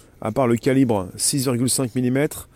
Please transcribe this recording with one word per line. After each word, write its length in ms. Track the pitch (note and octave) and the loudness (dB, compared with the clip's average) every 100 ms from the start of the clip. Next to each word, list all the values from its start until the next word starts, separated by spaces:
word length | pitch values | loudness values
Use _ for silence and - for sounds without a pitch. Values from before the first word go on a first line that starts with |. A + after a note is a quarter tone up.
| - - | -20 -10
à 120 | A2 | -4
part 140 | A2 B2 | 0 2
le 100 | A#2+ | 2
calibre 520 | C#3+ C3 B2+ G#2 F#2 G#2+ | 2 4 4 2 -2 -4
six 280 | - C#3+ | -2 -2
virgule 240 | C3 A#2+ A#2+ | 0 0 0
cinq 260 | - B2+ | 0 -2
millimètres, 540 | B2+ B2 C3 D3+ - - | -2 0 0 -2 -4 -16